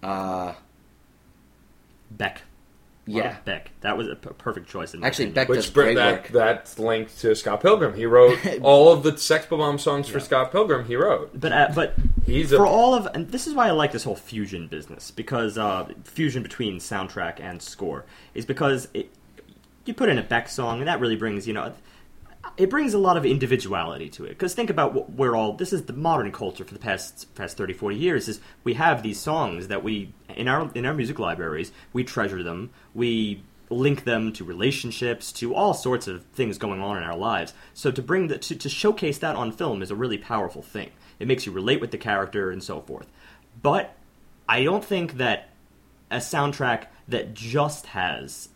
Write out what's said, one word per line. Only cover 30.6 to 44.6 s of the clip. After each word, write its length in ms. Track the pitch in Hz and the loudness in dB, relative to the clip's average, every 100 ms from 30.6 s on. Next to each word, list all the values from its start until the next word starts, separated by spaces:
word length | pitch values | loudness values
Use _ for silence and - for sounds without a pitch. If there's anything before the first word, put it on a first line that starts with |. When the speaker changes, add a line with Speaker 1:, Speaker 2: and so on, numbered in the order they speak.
| 156 | -2
Speaker 2:
in 120 | 117 123 | -4 -4
our 80 | |
music 240 | 151 120 147 | -2 -4 -4
libraries, 540 | 95 82 82 78 87 - - | -4 -4 -6 -6 -8 -12 -10
we 120 | 123 | -6
treasure 380 | 127 - 104 95 | -4 -2 -4 -4
them, 280 | 85 85 117 - _ | -8 -8 -12 -16 _
we 480 | 110 120 113 110 98 - _ - | -4 0 0 -2 -6 -14 _ -8
link 340 | 120 135 143 | -2 0 0
them 280 | - 117 110 | -2 -2 -2
to 120 | 107 | -6
relationships, 840 | 87 87 117 131 120 113 123 117 - | -12 -2 -2 -2 -8 -6 -6 -6 -8
to 220 | - 120 | -8 -6
all 200 | 131 202 | 0 0
sorts 320 | 156 - 123 - | 0 -2 -2 -4
of 160 | 90 - | -12 -12
things 320 | - 120 101 | -6 -4 -4
going 220 | 110 95 | -6 -6
on 160 | 98 101 | -6 -6
in 60 | |
our 140 | 85 85 | -4 -4
lives. 360 | 107 101 82 - - | -2 -2 -6 -12 -20
So 160 | - 147 | -6 -4
to 120 | 127 | -4
bring 260 | 123 185 170 | -2 -2 0
the, 100 | 147 | -4
to, 180 | - 160 | -6 -8
to 120 | 135 | -8
showcase 500 | - 208 214 165 139 | -2 0 0 -2 -2
that 180 | 160 143 | -4 -4
on 160 | 117 | -6
film 300 | 110 170 104 | -4 -4 -4
is 80 | 95 | -6
a 60 | 104 | -4
really 220 | 123 104 | -4 -4
powerful 440 | - 113 92 73 | -4 -4 -4 -8
thing. 280 | - 107 - - - - | -12 -12 -12 -16 -20 -10
It 60 | 113 | -2
makes 160 | 127 | 0
you 80 | 107 | 0
relate 280 | 92 101 143 | -4 0 0
with 100 | 113 | -2
the 80 | 107 | -8
character 520 | 110 101 98 101 95 | -2 -2 0 -2 -4
and 120 | 92 | -6
so 180 | - 85 | -10 -12
forth. 280 | - 67 - - - - _ 117 | -12 -16 -16 -20 -20 -20 _ -2
But 320 | 143 143 - - - _ - - - | 0 2 -2 -12 -20 _ -20 -18 -2
I 140 | 113 | 2